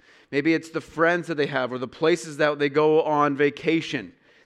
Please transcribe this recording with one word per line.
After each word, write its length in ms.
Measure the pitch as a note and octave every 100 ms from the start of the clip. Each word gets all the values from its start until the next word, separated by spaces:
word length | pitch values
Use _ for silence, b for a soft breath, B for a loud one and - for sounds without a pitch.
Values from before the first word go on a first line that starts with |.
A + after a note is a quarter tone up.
| b b b
Maybe 240 | C#3 D3
it's 160 | D#3+ D#3+
the 100 | D#3
friends 460 | - - E3 F3 D#3
that 80 |
they 120 | D3+ C#3+
have 240 | C#3 B2
or 80 | B2+
the 100 | B2
places 500 | - D#3 E3+ E3 C#3+
that 200 | D3+ D3
they 120 | C#3+
go 320 | C#3 D#3 D#3
on 340 | D3+ D3 D3 C#3
vacation. 800 | D3 C#3+ D#3+ D#3+ - C3+ F2+ - b b